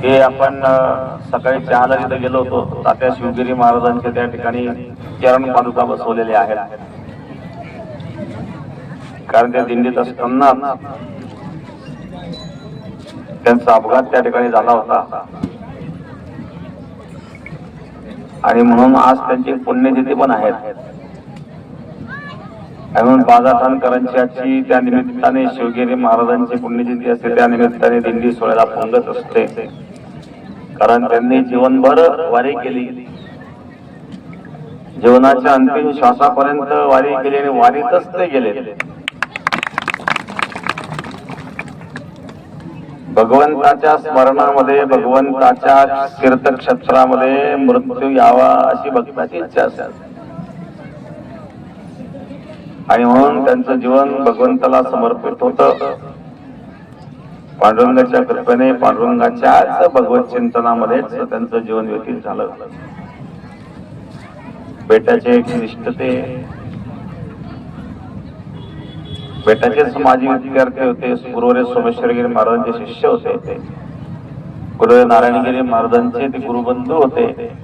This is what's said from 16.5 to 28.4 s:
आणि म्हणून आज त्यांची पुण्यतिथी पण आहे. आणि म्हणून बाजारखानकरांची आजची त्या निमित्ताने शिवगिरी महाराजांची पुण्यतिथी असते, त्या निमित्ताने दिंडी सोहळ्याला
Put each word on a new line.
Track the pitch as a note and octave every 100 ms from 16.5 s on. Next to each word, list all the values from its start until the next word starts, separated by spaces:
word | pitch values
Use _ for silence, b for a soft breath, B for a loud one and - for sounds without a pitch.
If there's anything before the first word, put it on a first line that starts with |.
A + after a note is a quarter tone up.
| - - - - - - - - - - - - - - - - - - -
आणि | - A#3
म्हणून | A#3+ A#3+ F3+ C3+
आज | B2 C4
त्यांची | B2+ B3+ B3+
पुण्यतिथी | B3+ - B2 C3 B2 C3
पण | C3+ C#3
आहे. | A2 G#2+ - G#2+ G2+ - - - - - - - - - - - - - C5+ C#5 C#5 - - - - -
आणि | -
म्हणून | B2 C3
बाजारखानकरांची | B2 A#2+ B2+ C3 C3+ C3+ - F3+ B2 B2+
आजची | B2+ B2+ C3 C3+
त्या | C3 B2+
निमित्ताने | B2 B2 B2+ - B2+ C3 B2+
शिवगिरी | - E3 A#2+ B2
महाराजांची | B2+ A#2+ A2+ A#2 A#2+ A#2+ B2
पुण्यतिथी | A#2+ A#2+ A#2+ B2 A#2+
असते, | A#2+ A#2
त्या | A#2 A#2+
निमित्ताने | A#2+ A#2+ - A#2+ A#2+
दिंडी | A#2 A2+ A#2+
सोहळ्याला | A#2